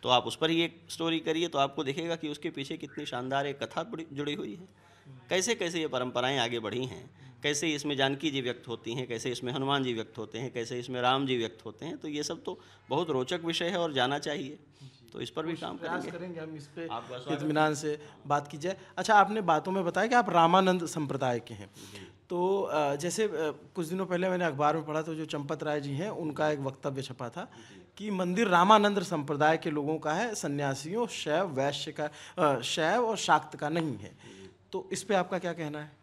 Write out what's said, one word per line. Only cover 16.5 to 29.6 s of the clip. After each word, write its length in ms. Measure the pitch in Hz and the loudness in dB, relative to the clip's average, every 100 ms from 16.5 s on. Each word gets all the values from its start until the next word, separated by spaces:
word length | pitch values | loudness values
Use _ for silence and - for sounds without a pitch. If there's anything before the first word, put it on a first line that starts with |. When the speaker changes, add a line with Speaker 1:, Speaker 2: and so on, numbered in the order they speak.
| 156 | -12
Speaker 2:
इस 120 | 139 | -14
पे 200 | - 165 | -12 -8
Speaker 1:
आपका 300 | 117 120 123 | -8 -8 -12
स्वागत 240 | 143 147 | -6 -4
Speaker 2:
इत्मीनान 340 | 151 151 156 147 | 0 4 4 2
से 260 | 151 147 - - - | -4 -6 -8 -18 0
बात 200 | 147 143 | 0 0
की 100 | 156 | -8
जाए। 200 | 165 190 - - | -6 -6 -10 -8
अच्छा, 180 | 185 214 | 6 8
आपने 260 | 190 214 | 8 4
बातों 300 | 180 156 151 | 4 2 4
में 140 | 190 175 | 0 0
बताया 220 | 170 220 | 2 4
कि 80 | 247 | 4
आप 140 | 214 | 6
रामानंद 560 | 175 165 185 190 180 165 | 8 8 8 8 4 0
संप्रदाय 540 | 160 143 139 131 120 | -4 -2 0 0 0
के 140 | - | -4
हैं। 140 | 107 98 | -14 -14
Speaker 1:
जी। 400 | - 98 104 95 - _ | -18 -18 -16 -18 -20 _
Speaker 2:
तो, 320 | 175 180 196 | -2 0 0
अ, 340 | 196 143 143 143 | 0 2 2 0
जैसे, 280 | 170 175 | -2 0
अ, 60 | 214 156 156 143 - - | 0 0 -2 -4 -10 -6
कुछ 120 | 156 | -4
दिनों 180 | 185 185 | -2 -2
पहले 240 | 180 185 | 0 0
मैंने 160 | 180 175 | 2 0
अखबार 300 | 139 147 160 | 2 2 2
में 100 | 156 | 0
पढ़ा, 160 | 151 | -4
तो 140 | 160 160 | -2 -6
जो 100 | 156 | -6
चंपत 380 | 156 143 156 | -6 -4 -4
राय 180 | 156 151 | -2 -2
जी 100 | 143 | -2
हैं, 180 | 139 196 | -4 -4
उनका 400 | - 165 139 151 | -4 -6 0 0
एक 100 | 151 | 0
वक्तव्य 420 | 135 131 147 135 | -4 -6 -6 -6
छपा 280 | 131 135 123 | -8 -8 -10
था 160 | 139 220 | -8 -12
Speaker 1:
जी। 360 | - - - - - | -14 -20 -20 -20 -12
Speaker 2:
कि 140 | 208 | -6
मंदिर 360 | 190 180 180 226 | -2 0 2 6
रामानंद 560 | 180 180 214 208 202 | 8 10 10 8 2
संप्रदाय 540 | 180 165 143 147 151 | 0 -2 -2 4 4
के 140 | 156 | 4